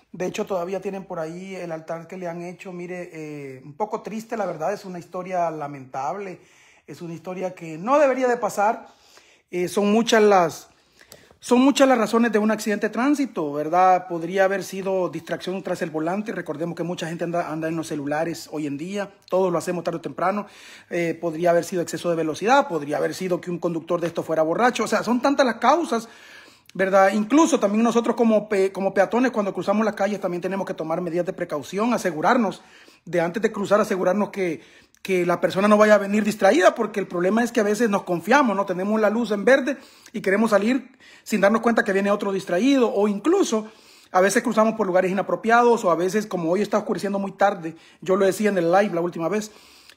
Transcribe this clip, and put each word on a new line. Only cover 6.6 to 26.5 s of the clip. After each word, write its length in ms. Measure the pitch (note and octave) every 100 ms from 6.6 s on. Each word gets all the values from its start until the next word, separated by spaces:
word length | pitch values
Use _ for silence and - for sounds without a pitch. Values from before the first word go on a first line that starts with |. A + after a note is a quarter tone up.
| _ _ -
es 160 | D3+
una 140 | E3+ E3
historia 400 | F#3 F#3 F#3 F3+
que 240 | E3 D#3
no 180 | G3+ C#4+
debería 300 | C#4 B3+ B3+
de 100 | A#3+
pasar. 500 | G#3 - G3+ A#3+ - _ _ _ _ _ _
Eh, 140 | F3+ F3+
son 240 | - G#3
muchas 320 | G#3+ A#3 A3+
las, 460 | G#3+ G3 E3 - - _ _ _ _ - _ _
son 180 | - B3
muchas 260 | C4+ - C4+
las 120 | B3+
razones 340 | G#3 A#3 A#3
de 80 | A3
un 120 | G#3+
accidente 360 | G#3+ - G#3 G#3+
de 60 |
tránsito, 580 | G#3+ C4 D4 C4+ - D3+
¿verdad? 560 | C#3+ D#3 F3 F#3 F3+ F3+
Podría 380 | E3+ E3+ G3 F#3+
haber 180 | G3
sido 460 | F3 F#3+ F#3+ F#3+ E3+
distracción 520 | D#3 - E3+ - F#3+
tras 200 | F#3 F3
el 80 | F3
volante. 420 | D#3 D#3 G3 G#3+
Recordemos 420 | F#3 E3+ D3 E3+
que 100 | E3
mucha 220 | E3+ F3+ E3
gente 160 | E3+ F3
anda, 260 | E3+ E3+
anda 160 | D#3+ D#3+
en 80 | E3
los 120 | D#3
celulares 600 | D3+ C#3 D3 E3 D#3 -
hoy 120 | D#3 D3+
en 120 | C#3
día. 340 | F3 G3+ F#3+ - _
Todos 220 | F3+ F#3
lo 60 | E3+
hacemos 260 | E3+ F3
tarde 140 | E3+ E3
o 40 |
temprano. 440 | D3 C#3 E3+ G#3 G3 - - - -
Eh, 280 | F3 E3+ D#3+
podría 300 | E3+ D#3 E3+
haber 160 | E3+ E3+
sido 160 | F#3
exceso 280 | D#3+ D#3+ F3
de 60 | E3
velocidad. 540 | D#3+ D3 G3 C#4 C#4
Podría 260 | E3 C#3+ C#3+
haber 180 | E3
sido 280 | D3+ F#3 F3
que 100 | F3+
un 80 | E3+
conductor 400 | F3 E3 D#3+ E3+
de 80 | E3
esto 160 | F3
fuera 180 | E3 D#3+
borracho. 440 | D#3+ E3+ B3 A#3 A3
O 20 |
sea, 160 | G#3
son 180 | F3+ A#3+
tantas 240 | C#4 C#4+ C4+
las 100 | A3
causas, 520 | A#3 D#4 D#4+ A3+ A3+ - - - -